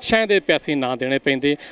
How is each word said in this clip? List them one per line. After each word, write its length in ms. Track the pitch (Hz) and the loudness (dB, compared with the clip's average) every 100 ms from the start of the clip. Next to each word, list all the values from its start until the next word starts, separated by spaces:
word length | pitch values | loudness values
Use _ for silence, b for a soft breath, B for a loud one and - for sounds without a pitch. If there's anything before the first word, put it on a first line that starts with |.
ਸ਼ਾਇਦ 320 | - 226 220 | 0 0 2
ਇਹ 80 | 202 | 0
ਪੈਸੇ 340 | - 156 - | 2 -2 0
ਨਾ 200 | 143 127 | -2 -2
ਦੇਣੇ 240 | 127 131 135 | -2 -2 -2
ਪੈਂਦੇ। 380 | - 135 143 147 B | 0 0 0 -2 B